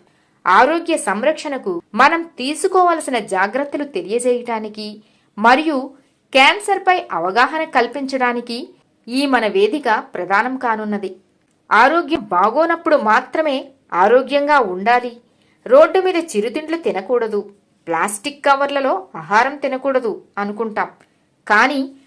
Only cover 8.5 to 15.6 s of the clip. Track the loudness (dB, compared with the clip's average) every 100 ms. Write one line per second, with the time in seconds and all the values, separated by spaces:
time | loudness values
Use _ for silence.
8.5 | -10 -12 _ _ _ -8 -4 0 0 0
9.5 | 2 2 0 -2 -2 -4 -8 -2 0 0
10.5 | -2 -4 -4 -4 -6 -8 -12 _ _ _
11.5 | _ 0 4 4 2 0 -4 -2 0 2
12.5 | 2 0 0 0 2 4 0 0 -2 -2
13.5 | -4 -6 _ _ 2 4 4 2 0 2
14.5 | 2 2 -2 0 0 0 -10 _ _ _
15.5 | _